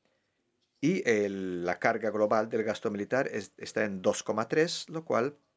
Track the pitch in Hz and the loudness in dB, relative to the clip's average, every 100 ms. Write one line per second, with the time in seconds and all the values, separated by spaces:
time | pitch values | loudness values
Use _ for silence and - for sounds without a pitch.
0 | _ _ _ _ _ _ _ _ 147 185 | _ _ _ _ _ _ _ _ 0 2
1 | - 107 101 98 92 87 87 87 117 113 | 2 2 2 -2 -4 -2 -2 2 2 2
2 | 107 104 107 113 113 110 110 104 113 101 | 0 2 2 2 2 0 -2 -2 -2 -4
3 | 101 127 143 110 98 - - 113 107 95 | -2 -2 -2 -4 -8 -12 -6 -2 -2 0
4 | 104 - - 104 113 156 170 - - 160 | 0 0 0 -2 0 2 2 -2 -8 -8
5 | 160 113 135 - _ | -2 0 0 -4 _